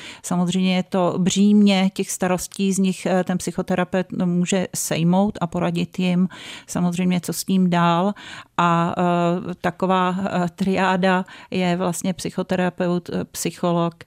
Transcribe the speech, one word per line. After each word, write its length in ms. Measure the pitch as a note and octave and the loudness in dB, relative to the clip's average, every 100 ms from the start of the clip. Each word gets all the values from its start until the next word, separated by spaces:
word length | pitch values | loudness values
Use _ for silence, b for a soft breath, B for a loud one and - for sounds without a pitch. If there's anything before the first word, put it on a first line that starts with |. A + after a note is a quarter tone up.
| B B | B B
samozřejmě 520 | - F3 F3+ F#3 F#3 F#3 | -4 -2 0 0 2 0
je 80 | |
to 320 | F#3 G3 F3 - | 0 0 0 2
břímě 720 | F#3 F#3+ G3+ G#3 G3+ G3 F#3+ | 0 4 6 6 6 6 2
těch 180 | - G3 | 0 -6
starostí, 600 | - G3+ F3+ - - G3 | -2 0 -2 -4 -2 0
z 40 | F#3 | 2
nich, 280 | F#3+ F3+ F#3+ | 0 0 0
eh, 180 | F#3 | 0
ten 140 | F3+ F3+ | 0 -2
psychoterapeut 680 | - F3 F3+ F#3 F3 F#3+ F3+ - F3+ | -4 -6 -2 -2 0 -2 -2 -2 0
může 420 | F3 F3+ F#3+ F3+ - | 0 0 0 -2 -6
sejmout 640 | - D3 E3 F#3 G#3 - | -4 0 2 4 2 0
a 60 | F3 | -4
poradit 520 | F3 E3+ E3+ F3 - | -2 -2 -2 -4 -2
jim 280 | F3+ F3 F#3 B B B - | 0 2 0 B B B -8
samozřejmě, 540 | F3+ F3 F3 F#3 F3+ | -2 0 0 0 0
co 120 | E3+ | -2
s 100 | E3+ | -6
tím 260 | - F#3+ F#3 | -2 2 2
dál. 440 | F3 E3+ E3+ F#3+ G#3 B B B - | 4 4 2 0 -4 B B B 0
A, 380 | F3 E3+ E3+ - | 2 2 0 0
eh, 560 | F3+ F3 F3 F3 - F3+ | 0 2 2 0 -4 -6
taková, 540 | F3+ F3 F#3 F#3 F#3 F3+ | -6 -2 0 2 2 0
eh, 300 | G3 F3+ F3 - | -2 -2 -2 -2
triáda 680 | G3 F#3 F#3+ F#3 F#3+ F#3 F#3 B B | -2 2 2 2 2 2 -2 B B
je 260 | F#3 F3+ F3 | -2 0 0
vlastně 360 | F#3 E3+ G3 | -2 -2 -4
psychoterapeut, 960 | F3+ - - F#3 F#3 F3+ - F3+ F3 - | -4 -6 -6 -2 0 -2 0 0 0 -2
eh, 160 | F#3 - | -6 -6
psycholog, 680 | - F3 - F3+ E3+ E3+ - | -6 -6 -2 0 2 0 -4